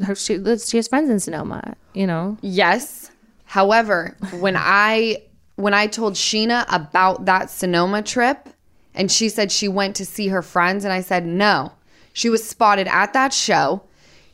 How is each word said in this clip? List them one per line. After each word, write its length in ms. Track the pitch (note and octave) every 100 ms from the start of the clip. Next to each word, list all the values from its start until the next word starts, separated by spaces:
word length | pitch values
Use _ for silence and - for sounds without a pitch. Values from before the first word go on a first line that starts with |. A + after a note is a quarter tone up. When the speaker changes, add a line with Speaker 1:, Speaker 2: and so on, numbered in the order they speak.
Speaker 1:
her, 120 | F#3+
she, 240 | G3 - E3+ G3 A3+
she 200 | - A3+
has 100 | A3+
friends 220 | C4 D#4
in 100 | G#3+
Sonoma, 540 | D#3+ D#3 - - - - _
you 140 | - F#3+
know." 320 | E3 F#3 G#3
Speaker 2:
Yes. 720 | G3+ F#3 F3 G#3+ C#4 - - _ _ _
However, 720 | - G3 G3 A3+ A3 F3+ D#3+ - F#3+ F3+
when 160 | F#3+ F#3+
I, 640 | D3+ G3 G#3+ A3 A3+ G#3 - _ _ -
when 180 | G3+
I 120 | G3+ G#3
told 260 | A3 A3
Sheena 500 | F#3 - G#3+ A3 A#3+ -
about 520 | F3+ D3 F3+ F#3 F#3 F#3
that 240 | F#3 -
Sonoma 520 | - F#3 F3 F3+ G#3
trip, 460 | G#3 B3+ A#3+ C#4+ - _ _ _ _
and 180 | - F#3+
she 160 | - A3
said 240 | G#3 G3+
she 160 | - G3+
went 260 | F#3+ G3 G3
to 100 | F#3+
see 220 | - G3
her 120 | F#3+
friends, 420 | D#3+ F3+ F3 G3+
and 80 | G3
I 100 | F#3
said, 240 | F#3 F3+ E3+
"No, 460 | F3 G#3 E3+ D3 - _ _ _
she 160 | - A#3
was 180 | A3+ A3+
spotted 400 | - A3 G3+ F#3
at 240 | F3+ G3+
that 220 | C4+ C4+
show." 480 | - - E3 C#3+ F#3+ - _ _ - _